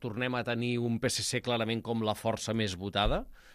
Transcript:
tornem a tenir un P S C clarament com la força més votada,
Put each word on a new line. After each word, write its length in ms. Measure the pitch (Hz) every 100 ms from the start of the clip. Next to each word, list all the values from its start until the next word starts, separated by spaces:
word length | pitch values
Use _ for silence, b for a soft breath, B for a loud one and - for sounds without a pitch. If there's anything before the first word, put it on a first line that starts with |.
| 123
tornem 320 | 110 127 123
a 60 | 120
tenir 300 | 117 120 120
un 220 | 120 113
P 80 | 127
S 160 | - 104
C 160 | 123
clarament 400 | 127 120 110 113
com 240 | 110 117 107
la 80 |
força 400 | 104 113 107 -
més 240 | 110 107 90
votada, 460 | 98 101 107 170 - b b